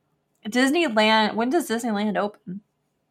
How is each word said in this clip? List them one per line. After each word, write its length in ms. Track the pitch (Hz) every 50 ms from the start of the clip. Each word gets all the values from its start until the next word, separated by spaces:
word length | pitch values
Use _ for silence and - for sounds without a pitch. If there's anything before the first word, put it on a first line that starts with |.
| _ _ _ _ _ _ _ _ -
Disneyland, 880 | 220 226 247 262 269 302 349 330 269 214 220 214 220 220 220 214 202 -
when 160 | 208 233 254
does 180 | 311 339 - -
Disneyland 480 | 220 226 247 233 208 202 214 214 190
open? 440 | 180 202 208 - _ _ - 180 208 - _ _ _ _ _ _ _ _ _